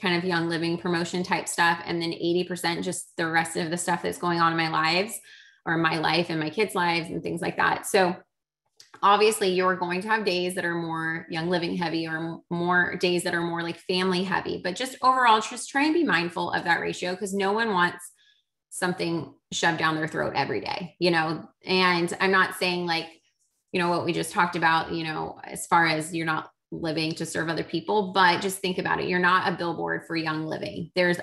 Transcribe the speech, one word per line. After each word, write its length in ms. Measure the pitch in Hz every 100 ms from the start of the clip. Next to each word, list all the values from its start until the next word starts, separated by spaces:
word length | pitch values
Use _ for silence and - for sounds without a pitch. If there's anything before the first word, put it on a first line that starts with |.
kind 160 | 185 170
of 80 |
Young 240 | 185 170 165
Living 300 | 165 170 170
promotion 440 | 180 170 170 180
type 260 | 180 202 -
stuff. 340 | - 170 180
And 160 | - 170
then 140 | 165
eighty 300 | - 170 175
percent 380 | 180 175 170 170
just 320 | 185 - - -
the 80 | 165
rest 320 | 165 165 175
of 120 | 160
the 60 | 175
stuff 260 | - 170
that's 140 | 180 175
going 240 | 175 170
on 120 | 165
in 60 | 165
my 120 | 160
lives 500 | 160 160 175 220 - - - - _ -
or 100 | 165
my 220 | 165 160
life 280 | 160 165 170
and 100 | 165
my 100 | 156
kids' 240 | 185 202
lives 340 | 190 175 170 170
and 140 | 170
things 180 | 170 170
like 160 | 170 -
that. 300 | 175 - -
So 300 | 202 180 180 - _ _ _ _ - - -
obviously 460 | 190 202 214 214 190
you're 280 | 180 185 180
going 240 | 175 180
to 60 | 220
have 160 | 220
days 300 | 202 180 180
that 100 | 185
are 100 | 170
more 520 | 170 165 160 160 165 -
Young 180 | 170 170
Living 280 | 180 170 185
heavy 300 | 170 165 160
or 100 | 160
m-, 260 | 165 165 -
more 460 | 170 175 180 175 180
days 260 | 180 175
that 100 | 175
are 80 | 170
more, 200 | 170 170
like, 160 | 170 170
family 460 | - 185 190 180
heavy, 360 | 190 170 185 175
but 140 | 185 185
just 200 | 254 -
overall, 380 | 254 262 247 220
just 300 | - 240 -
try 140 | 277
and 100 | 302
be 100 | 339
mindful 480 | 269 170 170 175 175
of 120 | 175
that 160 | 170 165
ratio, 360 | 170 170 180 185
'cause 180 | 196
no 180 | 196 196
one 200 | 214 226
wants 400 | 180 175 - - - _ _ _ _ _
something 640 | - 180 180 170 165 135 - _
shoved 260 | - 170 165
down 160 | 160
their 140 | 156 156
throat 240 | 156 147 -
every 240 | 170 104
day, 360 | - - 175 -
you 120 | 175
know? 360 | 165 160 156 - _
And 500 | - 185 185 170 170 -
I'm 120 | 190
not 240 | 190 175 -
saying, 300 | 185 180 175
like, 220 | 165 160 - _ _ _ _ _
you 80 | 180
know, 80 | 175
what 160 | 165
we 80 | 143
just 200 | 165 160
talked 240 | 208 180 175
about, 360 | 165 165 -
you 120 | 165
know, 340 | 160 160 160 -
as 220 | - - -
far 200 | 170 165
as 280 | 156 160
you're 120 | 165 165
not 240 | 151 - _ _ 160
living 320 | 160 156 160
to 120 | 165 160
serve 220 | 175 165
other 160 | 160
people, 480 | - 165 180 214 185
but 280 | 190 180 175
just 180 | 196 185
think 200 | 185 185
about 220 | 170 165
it. 80 | -
You're 100 | 180
not 340 | 180 185 190
a 40 | 170
billboard 500 | 170 165 165 165 -
for 100 | 165
Young 300 | 160 156 156
Living. 440 | - - - 165
There's 240 | 185 180 175